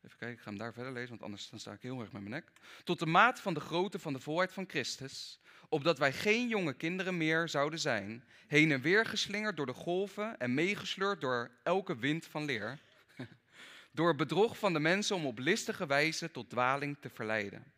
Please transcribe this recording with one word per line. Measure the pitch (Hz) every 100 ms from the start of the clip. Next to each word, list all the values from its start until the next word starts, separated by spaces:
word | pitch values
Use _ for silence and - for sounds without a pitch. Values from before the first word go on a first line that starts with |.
Even | 120 -
kijken, | 117 120
ik |
ga | -
hem | 101
daar | 117
verder | 113 127
lezen, | 123 123
want | 117
anders | - 101 -
dan | 110
sta | -
ik | 104
heel | 127 131
erg | 104
met | -
mijn | 101
nek. | 131 - _ - -
"Tot | - 175
de | 160
maat | 175 226 254
van | 202
de | 156
grootte | 147 160 196 190
van | 165
de | 135
volheid | 147 156 180
van | - 185
Christus, | 156 117 - 135 - - - _ - -
opdat | 156 139 165
wij | 143
geen | 131 208 226 247
jonge | 220 165
kinderen | 127 160 185 180 180
meer | 156 160 165
zouden | 147 143 160
zijn, | 147 113 101 117 - - -
heen | 147 160
en | 139
weer | 131 202 226
geslingerd | 220 - 208 214 156
door | 135
de |
golven | 131 - 180 196 - 208 113
en | 123
meegesleurd | 127 175 208 - - 196 196
door | 143 123 120 -
elke | - 185 190 139
wind | 131 160 -
van | 156
leer, | 151 117 104 139 _ _ _ -
<laughs> | 123 - _ - - - -
door | - 170
het | 147
bedrog | 156 165 226 233
van | 202
de | 160
mensen | 156 190 208 196
om | 143
op | 110
listige | 135 220 - 214 165
wijze | 139 156 160 165
tot | - 113
dwaling | 110 123 139 143 143
te | 131
verleiden. | - 110 110 101 101 120